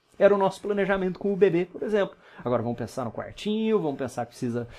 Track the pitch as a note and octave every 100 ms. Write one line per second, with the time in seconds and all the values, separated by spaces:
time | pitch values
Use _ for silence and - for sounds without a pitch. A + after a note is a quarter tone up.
0 | _ - G3 G3+ F#3+ - G3+ G3+ F#3+ G3
1 | F#3 F3 G3+ F#3+ G3 E3 F3+ - B3 G#3
2 | - - - - A#2+ A#2+ A#2 A#2+ A2+ -
3 | A#2 A2+ G2+ - G#3 A3 A3 G#3 D#3+ C3+
4 | B2 - A#2 - B2 A#2+ A#2